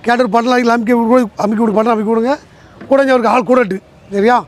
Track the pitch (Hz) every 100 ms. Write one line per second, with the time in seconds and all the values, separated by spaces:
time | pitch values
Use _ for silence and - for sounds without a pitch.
0 | - 240 247 226 233 247 240 233 220 240
1 | 226 254 220 - 208 220 226 202 220 220
2 | 214 226 233 285 - - - - - 269
3 | 269 254 226 247 233 254 220 190 _ -
4 | - 196 214 247